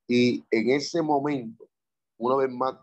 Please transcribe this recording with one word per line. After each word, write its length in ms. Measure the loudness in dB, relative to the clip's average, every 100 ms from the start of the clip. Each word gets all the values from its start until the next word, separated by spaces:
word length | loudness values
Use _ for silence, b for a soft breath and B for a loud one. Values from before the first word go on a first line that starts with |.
| -2
Y 360 | 2 2 0 -2
en 220 | 0 2
ese 300 | 0 0 -4
momento, 680 | 0 0 0 -4 -8 -16 -20 _ _ _ _ -6
una 180 | 0 0
vez 160 | 0
más, 240 | -2 -4 -6